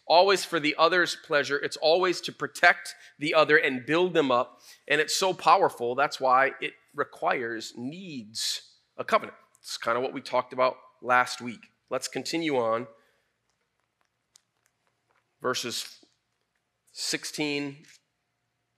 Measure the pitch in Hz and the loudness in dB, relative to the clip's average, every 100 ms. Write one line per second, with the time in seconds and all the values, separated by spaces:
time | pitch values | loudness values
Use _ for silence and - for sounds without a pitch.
0 | - 160 196 185 - 165 147 143 165 180 | 2 6 6 4 0 -2 -2 2 2 4
1 | 160 - - 147 131 143 156 - 156 175 | 0 -4 -2 -2 0 -4 -6 -2 2 2
2 | 185 170 - - 143 - 175 175 - - | 2 -2 -8 -10 -10 2 4 4 -2 -18
3 | - - 151 160 147 151 151 127 123 160 | -20 -8 0 2 6 4 4 -2 0 0
4 | 185 160 139 123 127 - - - - 147 | 2 2 2 2 0 -8 -20 -12 -2 0
5 | 151 - 190 180 160 185 151 - 120 123 | 0 0 -2 2 6 6 6 0 -4 0
6 | 147 - 131 131 135 - 151 - _ 147 | -2 0 2 4 2 -2 -10 -12 _ -8
7 | 135 - 165 175 117 113 110 - 127 175 | -8 -6 -4 -2 -4 -8 -12 -12 -12 -12
8 | 190 135 107 113 - - - _ _ - | -14 -14 -12 -8 -8 -8 -12 _ _ -12
9 | - 220 - - _ _ - - 117 120 | -2 -2 -2 -16 _ _ -16 -8 -4 -2
10 | 131 139 - 127 - 127 127 - - _ | -4 -6 -4 -4 -4 -2 -2 -2 -14 _
11 | 117 123 123 - 120 101 - _ - 127 | 0 2 2 -4 -10 -12 -18 _ -8 -8
12 | - 139 - 165 160 135 113 113 127 - | -6 -8 -6 -4 -2 0 0 -2 -4 -14
13 | _ _ _ _ _ _ _ _ _ _ | _ _ _ _ _ _ _ _ _ _
14 | _ _ _ _ _ _ _ _ _ _ | _ _ _ _ _ _ _ _ _ _
15 | _ _ _ _ 127 123 120 110 - - | _ _ _ _ -4 -4 -6 -8 -12 -16
16 | _ _ _ _ _ _ _ _ _ - | _ _ _ _ _ _ _ _ _ -12
17 | - 156 - - 147 143 143 143 - - | -6 -6 -6 -6 -4 -4 -6 -10 -20 -20
18 | _ _ _ _ _ _ _ | _ _ _ _ _ _ _